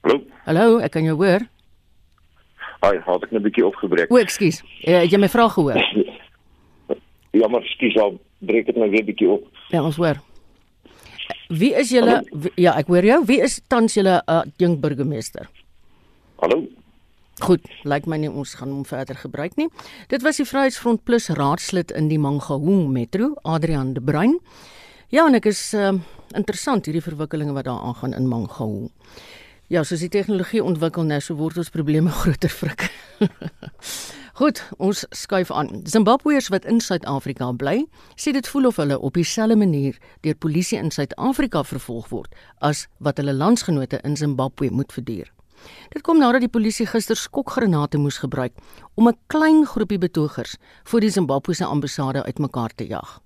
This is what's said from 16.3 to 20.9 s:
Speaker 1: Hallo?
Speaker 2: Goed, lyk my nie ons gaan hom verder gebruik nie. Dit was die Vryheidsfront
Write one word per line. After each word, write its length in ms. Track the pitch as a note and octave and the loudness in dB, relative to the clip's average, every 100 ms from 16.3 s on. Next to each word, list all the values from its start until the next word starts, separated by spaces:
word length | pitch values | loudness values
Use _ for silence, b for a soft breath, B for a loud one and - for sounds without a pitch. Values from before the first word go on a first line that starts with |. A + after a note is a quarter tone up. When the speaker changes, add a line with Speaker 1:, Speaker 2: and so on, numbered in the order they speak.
| - | -4
Speaker 1:
Hallo? 260 | F2 C#3 - - _ _ _ _ _ - | 0 0 -2 -16 _ _ _ _ _ -8
Speaker 2:
Goed, 200 | - E3+ - - | 0 0 0 -12
lyk 220 | D3 C#3+ D#3+ | -4 -4 -2
my 100 | D#3 | -4
nie 140 | D3+ | -4
ons 240 | C#3 C#3 | -6 -10
gaan 140 | - C3 | -10 -10
hom 140 | C#3 | -8
verder 300 | C3+ B2 C3 - | -8 -8 -10 -12
gebruik 400 | C3 C#3 E3 - | -12 -10 -8 -4
nie. 120 | E4 B B B B | -6 B B B B
Dit 140 | C4+ | 0
was 140 | C#4 D4 | 0 0
die 80 | |
Vryheidsfront 600 | C#4 C#4 C4+ - A#3+ | -2 0 0 0 -2